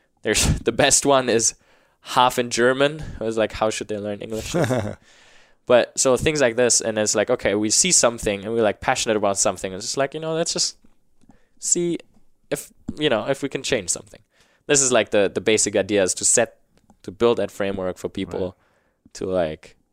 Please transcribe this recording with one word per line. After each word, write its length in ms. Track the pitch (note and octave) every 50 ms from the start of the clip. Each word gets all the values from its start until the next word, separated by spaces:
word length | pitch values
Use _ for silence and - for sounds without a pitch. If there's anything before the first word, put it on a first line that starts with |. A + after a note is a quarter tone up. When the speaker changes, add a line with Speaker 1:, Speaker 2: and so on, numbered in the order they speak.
| _ _ _ _ -
Speaker 1:
there's 200 | A2+ G#2+ - - - - -
<laughs> 80 | - A#2+
the 20 | A#2 - C#3+
best 200 | C3+ C3+ - -
one 240 | C#3+ C#3 C3 B2+ B2
is 260 | G#2+ A#2 A2+ - - _ _ _ _ _ _ _ _ _
half 380 | _ - - C3 B2+ B2+ B2+ B2+
in 100 | B2 A#2+
German. 440 | A2+ A2+ A#2+ B2+ C3 C3 C#3 C#3+ D#3 D#3 D3+ - - -
It 40 | A2+ A2+
was 60 | A2+
like, 160 | A2+ A2 G#2 - -
how 80 | A2+ A2
should 180 | G#2+ - G#2+ -
they 80 | G#2+
learn 240 | G#2 G2+ G#2 G#2 G2+
English? 340 | - A2 A2 G#2 F#2 - - F3
Speaker 2:
<laughs> 60 | D3+ G#2+ B2+ A#2+ G#2 G#2+ G#2 - _ _ _ _ _ _ - - _ _ _ _ _
Speaker 1:
But 200 | - B2 A#2 - - - -
so 180 | - C3+ B2+
things 240 | A#2 - E3 D3+ D3
like 140 | C3+ A#2+ A2
this, 260 | A#2+ B2 A#2 - -
and 160 | - A2 G#2+
it's 160 | G#2+ G#2+ G#2 -
like, 160 | A2 G#2 -
okay, 240 | B2+ - - G#2+ G2
we 160 | G#2+ G#2+ A2
see 220 | G2+ - - F#3
something 520 | E3+ - - A#2+ A#2 A2+ - A2 G2+ G2+ F#2+
and 100 | G#2+ A#2
we're, 80 | A#2 A2+
like, 180 | G2+ G2 -
passionate 360 | - - C3 - - A#2+ A2
about 200 | G#2+ G2+ G2+ G2
something. 340 | - - G#2+ F#2+ F2+ - F#2+ F#2+
It's 120 | F#2 A2
just 120 | - -
like, 180 | C#3+ C3+ C#3 -
you 40 | D#3
know, 140 | D#3+ D#3+ D#3+
let's 180 | D#3+ E3+ -
just 260 | - F3 - - - _ _ - _ _ _ _ _ _ - - - _ _ _ _ _
see 400 | - - - F3 F3 F3 E3 - - _ _ _ _ _ _ _ _ _
if, 220 | C#3+ - - - _ _ _ - -
you 100 | - D3+
know, 200 | D3 A#2+ G#2 A2 C3+
if 140 | C3+ - -
we 60 | C3+
can 120 | - C#3+
change 300 | B2+ - C#3 A2+ F#2 E2+
something. 280 | - - - - - - _ _ _ _ _ _ _ _ _
This 160 | - D3 C3
is, 100 | C#3 B2+
like, 200 | B2 A2+ G#2 -
the, 180 | - G#2 G2 F2+
the 100 | - G#2
basic 340 | F2+ A2+ A2 G#2 - G#2+ G2
idea 260 | G2+ F#2+ F#2+ G#2 G2+
is 140 | F#2+ F2+ -
to 100 | - -
set, 320 | - - B2 A#2 - - _ _ _ _ _ _ _ _ _ -
to 80 | -
build 260 | F#2 - A#2 A#2 A#2+
that 140 | G2+ G2+ G2
framework 480 | - - G2+ G2 G2 G2 F#2 F#2 F2 -
for 100 | - F2+
people 300 | - G2+ F#2+ F2 E2+ F#2 F#2
Speaker 2:
Right. 680 | F2+ - _ _ _ _ _ _ _ _ _ _ _ -
Speaker 1:
to, 120 | - -
like, 480 | F#2+ F#2 F#2 E2+ D#2 D#2 - - - - _ _ _